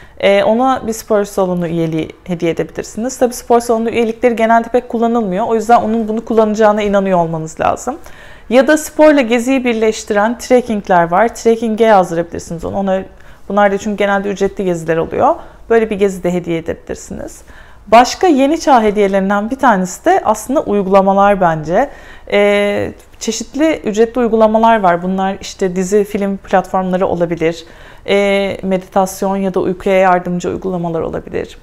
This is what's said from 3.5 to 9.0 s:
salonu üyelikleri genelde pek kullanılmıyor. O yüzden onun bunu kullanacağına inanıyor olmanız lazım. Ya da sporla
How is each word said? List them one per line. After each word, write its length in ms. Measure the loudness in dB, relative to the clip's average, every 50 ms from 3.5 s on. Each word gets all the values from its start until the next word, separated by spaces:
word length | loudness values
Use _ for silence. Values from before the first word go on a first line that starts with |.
| 0 2
salonu 300 | 2 0 -2 -2 -2 -2
üyelikleri 460 | -2 -2 -2 -2 -2 0 0 0 0
genelde 320 | 0 2 2 2 2 2 0
pek 220 | -2 -4 -2 -4
kullanılmıyor. 580 | -2 -2 0 0 0 0 -2 -2 -2 -4 -2 -2
O 80 | -2
yüzden 260 | -2 0 2 2 2
onun 260 | 2 0 -2 -2 -2 -2
bunu 180 | -4 -6 -4
kullanacağına 560 | 0 2 2 2 2 2 2 4 2 2 2
inanıyor 380 | 0 0 0 0 2 2 2 0
olmanız 400 | 0 0 -2 -6 -8 -8 -6 -4
lazım. 380 | -2 -2 -2 -2 -4 -8 -10 -10 -12 -18 -20 -20 -20 -20 -20 -18 -6 0
Ya 180 | 2 4 4 4
da 100 | 2 0
sporla 440 | 0 -2 2 4